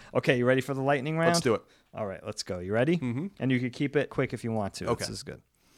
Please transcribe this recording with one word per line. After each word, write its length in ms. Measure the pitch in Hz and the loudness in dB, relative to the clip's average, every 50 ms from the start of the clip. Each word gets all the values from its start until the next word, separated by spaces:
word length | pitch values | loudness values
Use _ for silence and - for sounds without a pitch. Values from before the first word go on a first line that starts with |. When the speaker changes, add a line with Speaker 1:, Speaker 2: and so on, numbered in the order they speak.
| - - - | -10 -4 -2
Speaker 1:
Okay, 240 | 127 - - 139 120 | 0 2 4 4 4
you 60 | 120 | 6
ready 140 | 123 131 131 | 4 4 4
for 140 | 123 - 139 | 2 0 -2
the 80 | 135 | -2
lightning 360 | 135 135 147 139 120 156 160 | 0 2 0 0 0 -2 0
round? 120 | 160 165 170 170 | 2 4 4 4
Speaker 2:
Let's 80 | 170 | 4
do 120 | - 127 107 | 4 4 2
it. 80 | - - _ _ _ _ _ - | 2 0 _ _ _ _ _ -8
Speaker 1:
All 120 | 110 110 | -6 -6
right, 120 | 98 92 78 - | -6 -6 -8 -8
let's 180 | 104 104 - - | -10 -10 -8 -8
go. 160 | - 95 90 | -6 -6 -6
You 140 | 90 92 104 | -4 0 0
ready? 240 | 113 131 156 175 | 2 2 2 2
Speaker 2:
Mm-hmm. 300 | 170 135 123 117 131 175 202 - - | 0 0 -2 -2 -4 -4 -6 -6 -2
Speaker 1:
And 120 | 131 131 | 0 2
you 80 | 131 123 | 2 2
can 100 | 127 123 | 0 -2
keep 260 | 117 - 147 135 135 | -4 -2 -2 0 0
it 140 | 147 135 - | 0 0 0
quick 240 | - - 131 120 - | -2 -2 -2 -2 -4
if 100 | 117 - | -6 -4
you 80 | 117 | -4
want 220 | 113 110 101 95 - | -2 -2 -2 -4 -6
to. 120 | - - | -6 -4
Speaker 2:
Okay. 120 | 113 120 - - | -2 -2 -2 -4
Speaker 1:
This 60 | - | -6
is 140 | 110 98 - | -8 -10 -10
good. 180 | - - - - _ _ _ _ _ _ | -12 -14 -14 -16 _ _ _ _ _ _